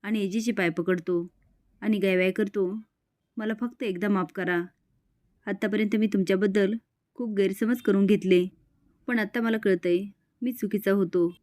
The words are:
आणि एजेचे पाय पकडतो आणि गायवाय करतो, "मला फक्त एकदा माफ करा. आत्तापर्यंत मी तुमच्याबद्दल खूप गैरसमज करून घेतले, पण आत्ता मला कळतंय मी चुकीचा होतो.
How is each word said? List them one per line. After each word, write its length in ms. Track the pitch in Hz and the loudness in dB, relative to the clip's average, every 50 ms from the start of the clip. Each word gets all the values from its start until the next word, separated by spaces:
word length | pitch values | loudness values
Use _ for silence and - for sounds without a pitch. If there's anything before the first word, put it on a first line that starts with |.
| - | -4
आणि 180 | 196 220 220 | -2 -2 -2
एजेचे 300 | 202 196 180 226 220 240 | -2 0 -2 -2 -2 -2
पाय 180 | 220 196 185 170 | -2 0 0 0
पकडतो 580 | 165 - 170 185 185 175 165 - 180 170 170 175 _ _ _ _ _ _ _ _ _ _ | 0 -2 0 0 0 -2 0 -2 -2 -2 -2 -4 _ _ _ _ _ _ _ _ _ _
आणि 180 | - 214 220 208 | -4 -2 -2 0
गायवाय 320 | 202 196 185 180 185 185 | 2 2 2 2 2 0
करतो, 500 | 185 - 220 202 - 208 190 180 196 220 220 _ _ _ _ _ _ _ _ _ _ - | 2 0 -2 -2 0 -2 -2 -2 -2 -8 -12 _ _ _ _ _ _ _ _ _ _ -8
"मला 160 | 220 214 220 | -4 -4 -4
फक्त 300 | 220 240 240 - _ 262 | -4 -6 -8 -6 _ -6
एकदा 260 | 220 190 175 185 208 | -6 -4 -2 0 0
माफ 220 | 202 190 180 170 - | 0 0 0 -4 -6
करा. 280 | - 185 175 180 175 175 180 _ _ _ _ _ _ _ _ _ _ _ _ _ _ _ | -6 -4 -2 -2 -2 -2 -4 _ _ _ _ _ _ _ _ _ _ _ _ _ _ _
आत्तापर्यंत 500 | - 202 196 - 214 202 208 220 208 220 | -8 -6 -4 -4 -2 0 0 0 0 0
मी 120 | 220 214 214 | 0 0 2
तुमच्याबद्दल 680 | 202 196 190 165 196 190 202 202 190 208 196 190 214 226 _ _ _ _ _ _ _ | 2 0 2 2 2 2 2 2 2 2 2 2 0 -4 _ _ _ _ _ _ _
खूप 240 | - 247 233 214 196 | -10 -8 -6 -2 0
गैरसमज 440 | 196 190 190 - 226 220 247 240 | 0 0 0 -2 0 0 0 0
करून 240 | - - 202 196 196 | 0 2 4 4 4
घेतले, 420 | 190 214 202 - 185 185 180 180 185 - _ _ _ _ _ _ _ _ _ _ - | 4 4 2 4 4 4 4 4 0 -4 _ _ _ _ _ _ _ _ _ _ -4
पण 120 | 247 226 | -2 -2
आत्ता 220 | 214 202 _ 240 | -2 -2 _ -2
मला 160 | 233 226 220 220 | -2 0 -2 0
कळतंय 460 | 220 208 190 180 - 180 175 180 196 202 - _ _ _ _ _ | 2 2 2 2 2 2 0 0 0 -4 -12 _ _ _ _ _
मी 100 | - 247 | -6 -6
चुकीचा 400 | 254 - - 202 202 208 208 196 | -4 -4 -6 -2 -2 -2 0 2
होतो. 440 | 196 202 190 170 - 180 175 170 175 _ | 2 2 2 0 2 0 0 0 -2 _